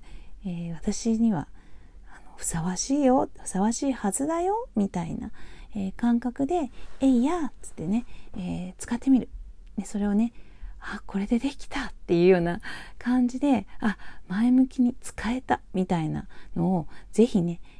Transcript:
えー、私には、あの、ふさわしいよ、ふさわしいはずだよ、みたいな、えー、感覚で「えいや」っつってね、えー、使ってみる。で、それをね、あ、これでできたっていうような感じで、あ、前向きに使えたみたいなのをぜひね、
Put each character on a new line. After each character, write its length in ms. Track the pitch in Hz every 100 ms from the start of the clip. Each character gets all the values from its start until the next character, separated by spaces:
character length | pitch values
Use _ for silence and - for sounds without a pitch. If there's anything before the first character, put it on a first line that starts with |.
| - - - - 190
え 260 | 170 170
ー、 20 |
私 460 | 165 214 - 226 226
に 120 | 226
は、 160 | 165 - - - - - - -
あ 120 | - -
の、 80 | -
ふ 80 |
さ 200 | - 165
わ 120 | 175 180
し 260 | - 285
い 40 | 262
よ、 240 | 269 311 -
ふ 80 | -
さ 140 | 190
わ 100 | 214
し 180 | 233 285
い 20 |
は 200 | 233 202
ず 140 | - 294
だ 160 | 339
よ、 260 | 370 440 523 220
み 140 | 196
た 160 | 175 165
い 100 | -
な、 160 | - - - - - 214
え 140 | 190
ー、 60 | -
感 240 | 240 233
覚 280 | 247 233 277
で 240 | 359 247 - - -
「え 60 | 269
い 160 | 240
や」 220 | 269 349 277
っ 40 | -
つ 80 | -
っ 40 |
て 120 | - 165
ね、 200 | 226 - - - -
え 40 | 180 170 180
ー、 20 | -
使 160 | - 233
っ 20 |
て 140 | 269
み 80 | 254
る。 100 | - - - - - -
で、 80 | 196
そ 140 | 202
れ 80 | 202
を 80 | 208
ね、 180 | 233 - - - - -
あ、 180 | - 208 -
こ 120 | 196
れ 80 | 208
で 140 | 233
で 100 | 277
き 180 | - -
た 200 | 277 233
っ 60 | - -
て 140 | 170
い 40 | 180
う 20 |
よ 100 | 180
う 20 |
な 180 | 170 175 - - - -
感 280 | 240 254 240
じ 120 | 254
で、 280 | 285 226 - -
あ、 180 | 226 - - - -
前 240 | 190 247
向 160 | 254 262
き 140 | -
に 140 | 240 -
使 300 | - - 214
え 100 | 254
た 200 | - - -
み 120 | 185 185
た 160 | 175
い 80 | 156
な 180 | 147 - - - 170
の 120 | 175 180
を 120 | 143 - -
ぜ 140 | - 240
ひ 160 | 196
ね、 200 | 170 170 -